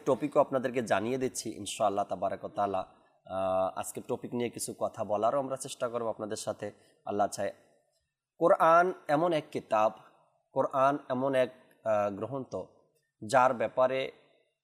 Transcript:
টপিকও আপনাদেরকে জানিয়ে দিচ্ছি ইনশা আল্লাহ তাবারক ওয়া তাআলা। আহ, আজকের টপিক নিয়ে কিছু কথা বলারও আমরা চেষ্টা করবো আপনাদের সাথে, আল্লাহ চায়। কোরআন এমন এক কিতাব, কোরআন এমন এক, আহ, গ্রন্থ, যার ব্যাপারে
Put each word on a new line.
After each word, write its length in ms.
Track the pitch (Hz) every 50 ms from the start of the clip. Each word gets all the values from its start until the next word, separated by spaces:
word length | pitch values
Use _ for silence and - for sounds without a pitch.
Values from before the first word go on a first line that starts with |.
| -
টপিকও 360 | 151 135 110 151 143 - 151
আপনাদেরকে 420 | 135 - 135 131 120 131 120 127 117
জানিয়ে 360 | 101 110 98 104 117 131 135
দিচ্ছি 320 | 131 123 123 - - 117
ইনশা 360 | 78 - 101 - - - 117
আল্লাহ 180 | 101 98 101 101
তাবারক 400 | - 101 90 98 98 98 92 -
ওয়া 80 | 95 -
তাআলা। 220 | 107 101 101 98 92
আহ, 1000 | 92 - - _ _ _ _ _ _ - 95 95 95 92 92 92 95 92 - -
আজকের 240 | 104 - - - - -
টপিক 260 | 123 - - 110 -
নিয়ে 160 | 120 120 117
কিছু 240 | - 107 - - 110 -
কথা 260 | 110 101 - - 107
বলারও 340 | 98 104 104 107 117 131 143
আমরা 180 | 135 131 135
চেষ্টা 320 | 131 - 135 - - 127 120
করবো 200 | 113 120 117 113
আপনাদের 280 | 101 - 110 104 107
সাথে, 360 | - - 110 104 - 110 104 - _ _ _ _ _ _
আল্লাহ 220 | - 104 101 101
চায়। 260 | 95 - - 101 98 - - _ _ _ _ _ _ _ _ _ _ _ _ _ _ _ _
কোরআন 540 | 165 170 196 - 180 160 165 170 175 185 180 - - -
এমন 240 | 147 147 165 180 165
এক 120 | 151 143 - -
কিতাব, 400 | 131 - - 117 107 107 110 - - - - _ _ _ _ _ _ _ _ _
কোরআন 460 | 135 131 - - 135 131 139 143 147 - -
এমন 260 | 131 127 131 139 135
এক, 200 | 131 127 117 - - _ _ _ _ _
আহ, 260 | 113 107 104 101 104
গ্রন্থ, 460 | 101 98 107 107 135 135 123 - - 95 87 - _ _ _ _ _ _ _ _ _ _ 113
যার 280 | 107 123 127 127 131 131
ব্যাপারে 580 | 113 113 107 - - 127 127 131 131 135 - - - _ _ _ _ _ _ _ _